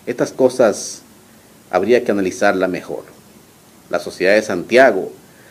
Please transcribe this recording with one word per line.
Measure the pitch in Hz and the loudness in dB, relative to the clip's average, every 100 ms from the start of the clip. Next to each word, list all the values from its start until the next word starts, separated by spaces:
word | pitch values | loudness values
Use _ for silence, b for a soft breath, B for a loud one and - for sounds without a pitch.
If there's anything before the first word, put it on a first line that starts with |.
| - | -12
estas | 120 143 | -4 -4
cosas | - - - 117 95 - - - - b b b b _ | 2 0 4 2 2 -8 -16 -20 -20 b b b b _
habría | 92 98 117 | -4 2 0
que | 95 | 0
analizarla | 101 92 85 101 95 92 | -2 -4 -2 -2 -2 -4
mejor. | 87 - - - - - - _ _ _ _ _ | -6 -10 -14 -14 -20 -20 -20 _ _ _ _ _
La | 85 | -8
sociedad | - - 90 104 | -6 -4 2 2
de | |
Santiago, | 110 92 82 117 131 95 85 - b b b | 2 -6 0 4 4 4 -6 -12 b b b